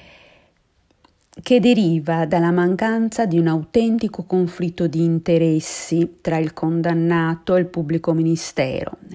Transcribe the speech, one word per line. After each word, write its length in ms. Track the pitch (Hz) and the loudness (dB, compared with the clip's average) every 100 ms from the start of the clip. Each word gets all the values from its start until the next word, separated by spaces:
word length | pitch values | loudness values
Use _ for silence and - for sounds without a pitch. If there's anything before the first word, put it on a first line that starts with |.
| - - - _ _ _ _ _ _ _ _ _ - - | -20 -20 -20 _ _ _ _ _ _ _ _ _ -20 -18
che 180 | - 247 | 2 4
deriva 680 | 233 240 175 165 151 165 156 | 6 4 2 0 0 -2 0
dalla 240 | 170 170 | 2 2
mancanza 760 | 175 175 185 220 226 226 - | 2 2 0 0 0 -2 -2
di 140 | 220 170 | 0 2
un 80 | 165 | 2
autentico 800 | 160 156 233 226 226 214 - | 0 0 0 2 0 -2 -8
conflitto 600 | 170 185 175 - 180 175 170 | -2 0 0 -2 -6 -2 -2
di 160 | 160 | 0
interessi 1160 | 165 165 170 165 165 156 - - - 165 170 - | 0 0 2 2 2 0 -2 -6 -2 0 -2 -4
tra 160 | - 160 | -4 -2
il 160 | 156 | -4
condannato 1040 | - 160 165 165 165 165 170 165 165 - 185 | -4 -2 0 0 0 2 2 0 -4 0 0
e 40 | |
il 60 | 180 | 0
pubblico 460 | 175 151 165 165 | -4 -4 -2 0
ministero, 880 | 160 160 165 - - 131 135 - - - | 0 0 0 -4 -4 -4 -4 -8 -12 -16